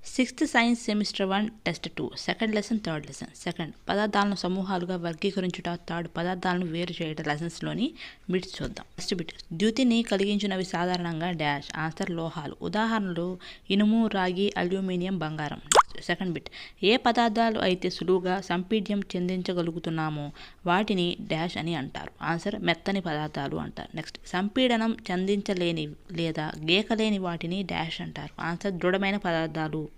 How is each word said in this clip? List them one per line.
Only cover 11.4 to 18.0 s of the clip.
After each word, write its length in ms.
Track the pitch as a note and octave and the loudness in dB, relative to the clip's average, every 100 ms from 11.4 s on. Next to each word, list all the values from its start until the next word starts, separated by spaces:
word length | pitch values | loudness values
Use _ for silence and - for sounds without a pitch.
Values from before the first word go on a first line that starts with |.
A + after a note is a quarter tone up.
| D3+ C#3+ - - | 0 0 -4 -4
ఆన్సర్ 340 | D#3 D#3 F#3+ | -4 -2 -4
లోహాలు. 460 | E3+ E3 D#3+ C#3+ - | -2 -4 -6 -8 -6
ఉదాహరణలు 760 | E3+ F#3+ A3+ A3+ G3 E3+ F3 F3+ - - - | -2 0 2 0 0 -2 -2 -4 -10 -18 0
ఇనుము, 360 | G3 G#3+ A3+ A3 | 4 6 6 4
రాగి, 460 | G3+ F#3 F3+ G3+ - | 2 2 2 2 2
అల్యూమినియం, 600 | F3+ F#3+ F#3+ F3+ F3+ F#3+ | 0 0 0 0 0 0
బంగారం. 420 | D#3 D#3 D3 D3 - - - - | -2 -4 -6 -6 4 6 6 0
సెకండ్ 280 | - A#3 F#3 | -2 -2 0
బిట్, 180 | D#3 - - - - | -2 -6 -14 -16 0
ఏ 140 | F#3+ B3 | 4 4
పదార్థాలు 640 | B3 A#3 A#3 G#3+ A3+ G#3+ | 4 4 2 4 2 2
అయితే 320 | F#3+ F3+ F#3 | 2 2 -2
సులువుగా 500 | F3+ | -2